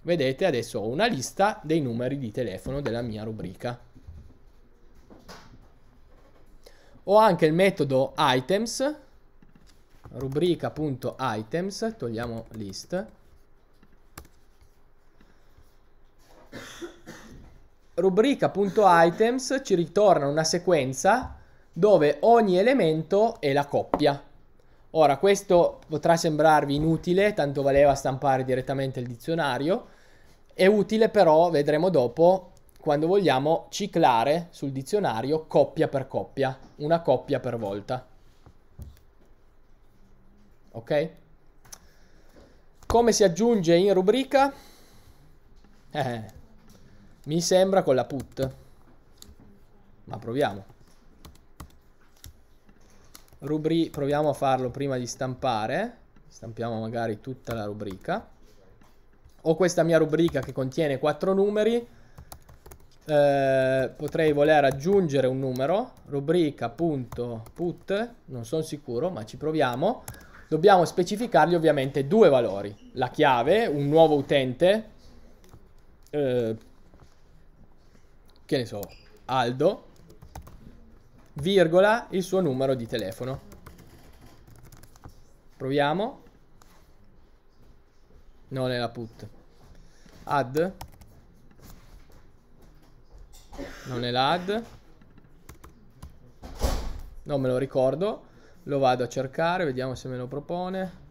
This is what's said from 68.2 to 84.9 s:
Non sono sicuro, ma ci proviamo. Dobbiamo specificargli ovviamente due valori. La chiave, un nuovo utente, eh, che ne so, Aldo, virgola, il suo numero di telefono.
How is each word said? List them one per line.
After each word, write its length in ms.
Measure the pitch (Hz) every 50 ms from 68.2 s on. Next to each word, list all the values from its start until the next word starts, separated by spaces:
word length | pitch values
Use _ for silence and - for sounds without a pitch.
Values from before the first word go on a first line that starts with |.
| _
Non 180 | - 135 120 113
sono 200 | - 165 160 156
sicuro, 480 | 156 156 139 - - 117 120 151 185
ma 120 | 180 113 107
ci 140 | - -
proviamo. 680 | 127 143 156 160 156 143 127 120 123 160 208 262 - - - - - - - - - -
Dobbiamo 360 | - 156 156 165 208 196 180 165
specificargli 720 | - - - 180 180 208 208 247 - - 160 151 160 175
ovviamente 540 | 175 160 156 147 143 131 139 135 147 135
due 220 | 139 185 226 214 165
valori. 640 | 139 127 120 101 95 98 101 104 107 - - - -
La 160 | 123 127 123
chiave, 580 | - - 147 139 127 120 120 147 190 220 233
un 200 | 190 147 143 143
nuovo 280 | 143 147 160 165 151 151
utente, 760 | 143 135 - 160 139 131 127 123 - 170 180 202 220 220 - - - - - - - - - - - - - - - - - - - - - - _ - _
eh, 480 | - 147 143 131 123 123 117 110 110 110 - - - - - - - - - - - - - - - - - - _ _ - - - - _ - _ - - _ - - _ - _ - -
che 120 | - 156
ne 80 | 135 117
so, 160 | 104 113 101 98 - - - - - - - -
Aldo, 600 | - 127 131 120 120 127 131 147 185 226 - - - - - - - - - - - - - - - - - - - - - - - - - - - - - - _ -
virgola, 720 | 147 139 180 202 190 170 160 165 185 196 208 220 240 233 -
il 120 | - 190 180
suo 180 | - 190 190
numero 320 | 175 147 127 127 135 135 135
di 140 | 123 117
telefono. 540 | 113 131 117 101 95 - - 123 127 135 139 - - - - - - - - - - - - - - - - - - - - - - - - - - - - - -